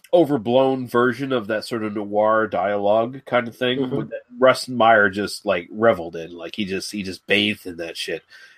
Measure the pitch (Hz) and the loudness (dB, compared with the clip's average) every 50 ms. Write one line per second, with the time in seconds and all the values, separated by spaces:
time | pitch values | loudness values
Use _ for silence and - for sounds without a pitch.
0 | _ - 170 180 156 131 143 120 101 117 120 131 135 135 135 131 123 - - 120 | _ 2 4 4 4 4 2 -2 0 2 4 4 4 4 0 -2 -6 -2 0 2
1 | 123 127 117 131 143 131 131 120 101 101 110 104 - - 123 110 107 107 104 110 | 2 2 0 -2 -6 -4 -4 -4 -2 -4 -6 -6 -4 -6 -6 -6 -6 -6 -6 -6
2 | 101 101 104 104 107 107 110 110 110 101 101 90 92 101 104 101 101 101 107 113 | -8 -2 0 2 2 4 4 2 0 0 -2 -2 0 0 -2 0 2 2 2 2
3 | 117 127 135 139 _ - 127 123 117 117 - - 127 123 127 135 131 131 139 - | 2 -2 -6 -14 _ -2 -2 -2 -2 -2 -6 -4 -2 -2 0 -2 -4 -4 -4 -6
4 | 110 - - - _ _ - 120 131 127 123 - - 127 127 117 110 117 117 107 | -6 -6 -10 -14 _ _ -2 4 4 4 4 4 -2 -8 0 4 6 6 8 6
5 | 104 98 92 104 101 92 - - - 104 92 87 85 - - 107 113 117 101 85 | 6 4 2 -2 -4 -4 -6 -8 -2 -2 -2 -2 -4 -8 -4 2 2 2 2 2
6 | 82 85 82 82 82 85 87 85 85 82 - 110 104 92 95 92 - - 107 104 | -4 -10 -10 -10 -12 -12 -14 -14 -14 -12 -6 -6 -6 -4 -4 -8 -8 -8 -10 -8
7 | 92 95 87 - _ - 101 104 104 104 104 - - 92 85 82 85 82 - - | -8 -8 -12 -12 _ 0 0 2 2 0 -4 -6 -10 -14 -12 -10 -12 -12 -10 -10
8 | - 95 82 78 _ _ - - - - _ | -8 -8 -8 -10 _ _ -20 -20 -20 -20 _